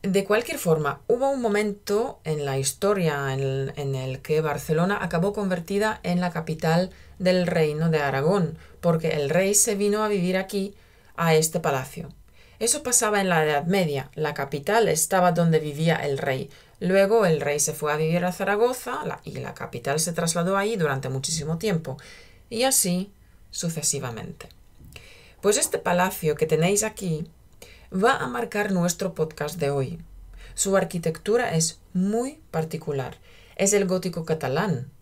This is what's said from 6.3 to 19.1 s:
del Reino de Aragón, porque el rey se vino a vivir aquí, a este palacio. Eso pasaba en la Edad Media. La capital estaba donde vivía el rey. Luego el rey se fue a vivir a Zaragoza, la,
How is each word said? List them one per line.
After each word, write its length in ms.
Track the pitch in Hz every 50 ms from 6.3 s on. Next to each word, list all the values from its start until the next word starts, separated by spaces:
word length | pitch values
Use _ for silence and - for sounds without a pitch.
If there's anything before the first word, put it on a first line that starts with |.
| 165 165 160 - 156 160 - 160 165 170 185 185 - - - - - -
del 300 | 185 180 185 185 180 170
Reino 420 | 180 170 160 151 147 151 160 165
de 80 | 160 151
Aragón, 580 | 143 139 135 135 139 160 196 202 170 151 - - - - - -
porque 340 | - 170 165 160 160 160 156
el 160 | 151 143 139
rey 240 | 156 175 190 196 208
se 180 | 196 - 240 208
vino 300 | 196 202 208 202 214 214
a 40 | 214
vivir 300 | 208 196 175 180 185 185
aquí, 380 | 190 - - 202 190 202 - - - - - - _ - -
a 180 | - 170 165 160
este 260 | 156 156 160 - 170
palacio. 500 | 160 160 139 131 131 - - - 170 175 - - - - - - - - - -
Eso 240 | 220 240 - 302 -
pasaba 360 | 262 240 - 233 214 208 202
en 100 | 196 185
la 140 | 175 160 156
Edad 220 | 151 151 143 139
Media. 460 | 165 190 202 185 156 143 135 135 - -
La 220 | - 156 147 147
capital 540 | - 139 139 - 143 139 - 208 233 226 175
estaba 420 | - 160 - - - 190 180 180
donde 260 | 170 165 170 165 160 156
vivía 380 | 151 151 143 143 160 165 160
el 240 | - - 143 139 135
rey. 320 | - 139 131 131 - - - - - - - _
Luego 460 | - 175 185 196 196 196 220 233 214
el 160 | 180 160 147
rey 180 | 143 151 143 147
se 140 | - - 147
fue 180 | - 156 151
a 60 | 147 151
vivir 280 | 160 160 165 175 180
a 60 | 180
Zaragoza, 720 | 175 - 202 190 208 208 233 247 254 - - 349 339 311 -
la, 160 | -